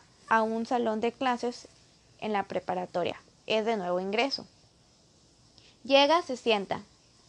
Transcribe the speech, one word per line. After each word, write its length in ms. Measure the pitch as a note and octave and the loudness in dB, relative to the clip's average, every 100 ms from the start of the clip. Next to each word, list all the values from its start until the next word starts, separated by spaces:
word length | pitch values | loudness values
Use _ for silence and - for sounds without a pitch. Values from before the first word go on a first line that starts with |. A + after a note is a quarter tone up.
| - _ - | -8 _ 0
a 140 | A3+ | 2
un 240 | A3 A3+ A3+ | 2 -2 -2
salón 340 | A#3+ A3+ A3 | -2 0 0
de 140 | A#3 | -2
clases 540 | - C4 A#3+ A#3+ A#3+ - - _ _ _ - | -2 -2 -2 -4 -8 -16 -20 _ _ _ -10
en 140 | G#3+ | -4
la 100 | G3+ | -2
preparatoria. 720 | G3 F#3 - F3+ F3+ F3+ E3+ - - _ - | -2 -6 -4 -6 -4 -2 -2 -4 -14 _ -2
Es 180 | G#3+ G#3+ | 0 0
de 120 | A3 | -2
nuevo 220 | F3+ F3+ | 0 -2
ingreso. 460 | F#3+ G#3 C4+ - - _ _ _ _ _ _ _ _ _ _ _ - _ | -2 0 0 -2 -10 _ _ _ _ _ _ _ _ _ _ _ -20 _
Llega, 380 | A#3 C4+ C#4+ E4 | 4 6 6 4
se 140 | E4+ B3 | 0 -4
sienta. 460 | A#3+ G#3+ F#3+ - G3+ _ _ _ | 0 0 0 -6 -8 _ _ _